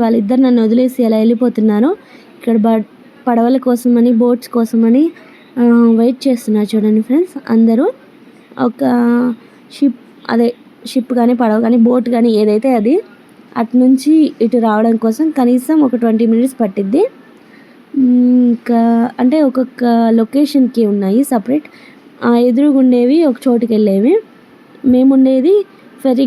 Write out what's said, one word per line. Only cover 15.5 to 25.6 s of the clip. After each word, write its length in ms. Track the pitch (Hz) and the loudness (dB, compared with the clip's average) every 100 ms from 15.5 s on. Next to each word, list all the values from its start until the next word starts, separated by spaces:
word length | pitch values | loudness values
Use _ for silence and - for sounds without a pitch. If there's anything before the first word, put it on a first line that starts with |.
| 247 247 311 277 | 0 0 0 0
ఒక 120 | 240 | 0
ట్వంటీ 240 | 233 220 226 | -2 0 0
మినిట్స్ 240 | 226 262 - | 0 -2 -2
పట్టిద్ది. 420 | 220 196 196 254 480 - - - - - - - _ - 254 247 247 247 247 | -6 -4 -2 0 -2 -6 -20 -20 -20 -20 -20 -20 _ -2 0 2 2 2 2
ఇంకా 300 | 233 - 233 233 233 233 - | -2 -2 0 2 0 -2 -2
అంటే 140 | 254 311 285 | -2 0 0
ఒక్కొక్క 340 | 262 254 - 240 233 226 226 | -2 -6 -4 -2 0 2 0
లొకేషన్కి 640 | 226 277 294 277 247 233 214 | 0 -2 0 0 0 0 -2
ఉన్నాయి 280 | 202 190 214 277 | 0 0 -2 -2
సపరేట్. 340 | 240 196 294 - - - - - - 233 | -4 -2 -6 -6 -20 -20 -20 -20 -6 -2
ఆ 40 | 240 247 | 0 2
ఎదురుగుండేవి 720 | 240 294 269 262 247 247 311 320 | 2 2 2 2 2 2 2 0
ఒక 60 | 240 262 | -2 -2
చోటుకి 240 | 240 233 214 | -2 0 0
వెళ్ళేవి, 380 | 208 196 233 415 - - - - - - 269 | 0 0 0 0 -4 -20 -20 -20 -20 -6 0
మేముండేది 640 | 247 262 269 262 262 277 403 | 2 4 4 2 2 2 0